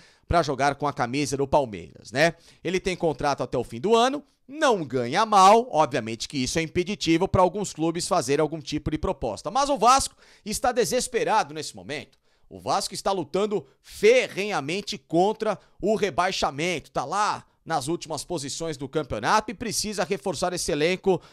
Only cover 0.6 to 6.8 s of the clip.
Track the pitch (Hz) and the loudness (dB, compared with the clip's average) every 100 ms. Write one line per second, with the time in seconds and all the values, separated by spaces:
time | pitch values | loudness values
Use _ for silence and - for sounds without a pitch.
0.6 | 139 135 143 139 123 135 139 135 139 151 | 0 0 -4 -2 -2 -2 -2 -2 2 2
1.6 | 127 95 85 - - 131 165 165 _ _ | 0 -6 -14 -20 -6 0 0 0 _ _
2.6 | 165 185 190 175 170 143 147 139 131 131 | -4 -4 -2 -2 -2 0 -2 -2 -4 -4
3.6 | 113 117 175 226 247 285 - _ - 285 | -6 -4 2 4 4 0 -10 _ -18 0
4.6 | 302 208 143 127 120 165 220 208 190 226 | 2 2 0 -2 0 0 4 8 8 8
5.6 | 254 151 151 135 110 117 - 143 127 160 | 4 2 2 0 -4 -8 -6 -4 -2 -2
6.6 | 160 175 | -2 -2